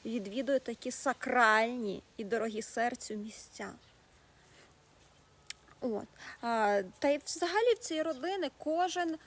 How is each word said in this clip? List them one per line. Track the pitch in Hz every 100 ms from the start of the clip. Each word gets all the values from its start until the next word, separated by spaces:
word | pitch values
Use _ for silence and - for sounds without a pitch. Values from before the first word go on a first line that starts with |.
відвідую | 220 233 196 220 254 262
такі | - 226 254
сакральні | - 277 240 - 247 226 214 233 247 214 180 - -
і |
дорогі | 202 226 226 214
серцю | - - 240 247 -
місця. | 214 214 - - - 202 - - - - - - - - - - - - - - - - - - - - -
От. | 247 208 - - - -
А, | 233 226 208 202 185 -
та | 285
й | 294 -
взагалі | - 349 403 480
в | 440
цій | - 311
родини | 320 262 330 392 294 -
кожен, | 302 320 359 349 339 320